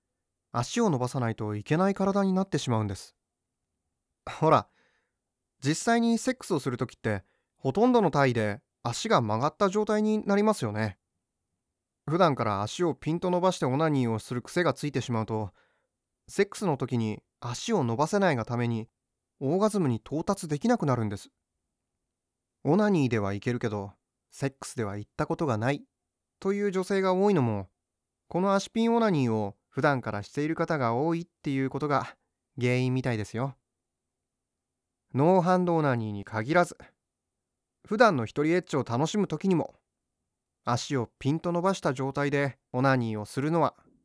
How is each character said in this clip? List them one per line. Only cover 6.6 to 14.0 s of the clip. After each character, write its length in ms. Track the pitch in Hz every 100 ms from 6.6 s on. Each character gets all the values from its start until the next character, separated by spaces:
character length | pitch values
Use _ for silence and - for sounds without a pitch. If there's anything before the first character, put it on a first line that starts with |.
す 100 | 139
る 60 | 120
と 100 | 127
き 80 |
っ 20 | -
て、 280 | 113 101 - _ _ _
ほ 160 | 135
と 140 | 131 240
ん 60 |
ど 100 | 240
の 80 | 180
体 200 | 143 139
位 40 |
で 260 | 117 107 101 - _
足 260 | 120 117 -
が 120 | 190
曲 200 | 110 110
が 80 | 147
っ 60 | -
た 120 | 202
状 160 | 208
態 180 | 208 214
に 240 | 214 214 208
な 80 |
り 80 | 202
ま 120 | 214
す 100 | 208
よ 80 | 113
ね。 260 | 104 110 - _ _ _ _ _ _ _ _ _ _ -
普 120 | 165
段 160 | 175
か 100 | 127
ら 180 | 110 98
足 200 | 104 -
を 120 | 175
ピ 180 | 139 151
ン 80 | 165
と 100 | 185
伸 100 | 180
ば 120 | 185
し 60 | 175
て 80 | 139
オ 100 | 135
ナ 120 | 160
ニ 200 | 143